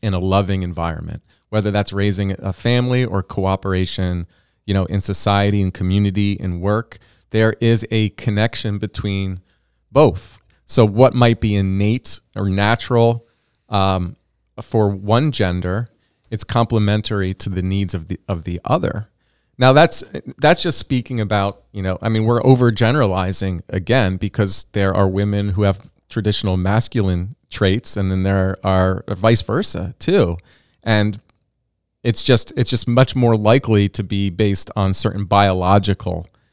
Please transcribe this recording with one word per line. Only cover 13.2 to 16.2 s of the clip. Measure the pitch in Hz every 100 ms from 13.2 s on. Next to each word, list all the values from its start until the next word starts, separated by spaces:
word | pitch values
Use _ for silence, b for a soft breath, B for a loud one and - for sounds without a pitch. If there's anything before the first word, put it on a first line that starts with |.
| - _ _ _ -
um, | 101 95 92 90 - _ _ _ -
for | - 113 101
one | 98 101 117 151
gender, | 123 95 90 90 101 120 _ _ _